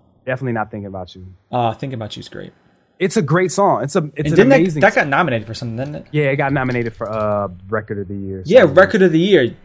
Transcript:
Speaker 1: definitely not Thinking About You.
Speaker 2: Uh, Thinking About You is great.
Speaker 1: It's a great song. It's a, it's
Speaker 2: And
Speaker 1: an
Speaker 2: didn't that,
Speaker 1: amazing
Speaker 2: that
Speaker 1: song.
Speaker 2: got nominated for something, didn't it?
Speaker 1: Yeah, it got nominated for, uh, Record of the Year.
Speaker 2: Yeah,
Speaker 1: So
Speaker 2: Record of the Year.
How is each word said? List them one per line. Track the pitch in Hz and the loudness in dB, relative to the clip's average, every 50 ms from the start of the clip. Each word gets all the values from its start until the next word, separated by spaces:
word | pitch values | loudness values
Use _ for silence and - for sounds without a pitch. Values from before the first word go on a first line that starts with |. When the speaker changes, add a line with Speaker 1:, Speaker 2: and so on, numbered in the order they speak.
| _ _ _ _ - 127 | _ _ _ _ -8 -8
Speaker 1:
definitely | 127 127 135 127 113 | -6 -6 -4 -6 -4
not | 110 107 107 | -4 -6 -6
Thinking | 110 104 101 98 | -8 -12 -12 -10
About | 95 95 92 - - | -12 -12 -14 -14 -16
You. | 92 92 92 92 _ _ - | -20 -20 -20 -20 _ _ -8
Speaker 2:
Uh, | - 123 120 113 110 | -4 -2 -2 -2 -4
Thinking | - - 135 127 | -6 -10 -10 -10
About | 113 110 104 - | -10 -10 -12 -12
You | - | -14
is | - - | -16 -16
great. | - 101 95 - - _ _ _ _ _ _ _ _ - | -16 -16 -16 -16 -20 _ _ _ _ _ _ _ _ -4
Speaker 1:
It's | 175 190 - 226 | -4 -2 -2 -2
a | 175 | 0
great | 123 151 180 185 185 | 2 2 2 2 0
song. | - - 202 185 143 104 117 | 0 0 2 2 2 0 -2
It's | 143 - | -2 -2
a, | 196 | -2
it's | 156 147 - - | -4 -4 -6 -6
Speaker 2:
And | 147 147 | -4 0
Speaker 1:
an | 160 | 4
Speaker 2:
didn't | 165 214 262 | 6 6 8
that, | 277 262 | 6 4
Speaker 1:
amazing | 175 190 151 151 | 4 2 0 2
Speaker 2:
that | 190 208 214 | 2 2 4
Speaker 1:
song. | 269 185 | 2 0
Speaker 2:
got | 147 | 0
nominated | 139 147 180 156 123 113 107 110 | 2 0 0 0 -2 -4 -4 -6
for | 110 | -12
something, | - - 117 113 113 | -10 -8 -8 -8 -8
didn't | 131 147 147 | -8 -8 -10
it? | - - - | -12 -12 -6
Speaker 1:
Yeah, | - 151 147 | -2 -2 0
it | 139 135 | 0 0
got | 139 143 135 139 | 0 -2 -2 0
nominated | 143 127 127 123 120 117 117 - | -2 -2 -2 -2 -2 -4 -4 -6
for, | - 120 101 | -8 -8 -6
uh, | 110 110 107 107 104 104 101 98 90 87 92 98 | -4 -4 -2 -2 -2 -2 -4 -6 -8 -12 -12 -6
Record | 107 107 104 - 113 101 | -6 -6 -6 -6 -8 -8
of | 101 92 | -8 -8
the | 101 | -10
Year. | 98 98 95 95 95 92 | -10 -10 -10 -10 -8 0
Speaker 2:
Yeah, | 143 196 254 | 4 6 6
Speaker 1:
So | 214 156 | 6 6
Speaker 2:
Record | 139 180 190 190 - 202 | 6 4 4 4 4 2
of | 190 180 | 2 4
the | 156 160 | 4 2
Year. | 175 202 202 160 127 117 - - | 2 4 4 4 4 2 -2 -6